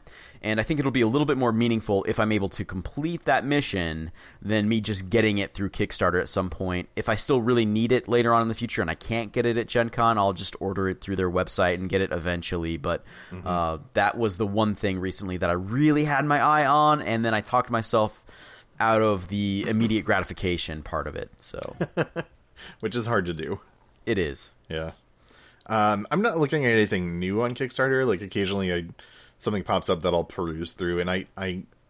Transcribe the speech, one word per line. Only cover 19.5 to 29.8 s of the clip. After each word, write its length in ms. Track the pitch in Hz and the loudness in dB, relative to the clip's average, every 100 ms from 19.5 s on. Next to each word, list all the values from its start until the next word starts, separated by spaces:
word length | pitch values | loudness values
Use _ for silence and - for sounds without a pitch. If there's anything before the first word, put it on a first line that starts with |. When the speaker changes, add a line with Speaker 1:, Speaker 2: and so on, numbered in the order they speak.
| 98 104 | 0 0
Speaker 1:
immediate 380 | 110 113 110 90 | 2 2 2 2
gratification 800 | 98 92 90 95 87 - 78 | 0 0 -4 -2 -2 -4 -8
part 240 | - 80 73 | -6 -6 -6
of 80 | - | -8
it. 120 | - - | -12 -14
So, 200 | - - - - - - | -14 -10 -10 -8 -6 -4
Speaker 2:
<laughs> 840 | 160 165 - _ _ - - - | -4 -6 -12 _ _ -20 -20 -8
Which 160 | 110 117 | -6 -4
is 100 | 110 | 0
hard 200 | 113 87 | 0 0
to 60 | |
do. 260 | 80 76 98 - _ _ _ - | -4 -6 -8 -10 _ _ _ -2
Speaker 1:
It 120 | 101 | 0
is. 360 | 78 67 - - - | 0 -4 -12 -16 -8
Speaker 2:
Yeah. 220 | 80 80 - _ _ - - - _ - | -6 -6 -10 _ _ -20 -20 -20 _ -2
Um, 400 | 110 107 104 - | 2 2 2 -2
I'm 100 | 156 | 0
not 160 | 226 165 | 0 2
looking 280 | 143 156 123 | 0 2 4
at 60 | |
anything 480 | 113 104 101 87 87 | 4 4 0 -2 -2
new 220 | 92 104 | -2 0
on 140 | 120 120 | -2 -4
Kickstarter. 500 | 131 - 135 131 131 | -6 0 2 2 2
Like, 160 | 120 | 0
occasionally 520 | 98 104 95 101 92 | -2 -2 -2 0 0
I 120 | 87 85 - - - - _ | -2 -4 -14 -20 -20 -20 _
something 200 | 117 104 | -4 -2
pops 260 | - 95 | 0 0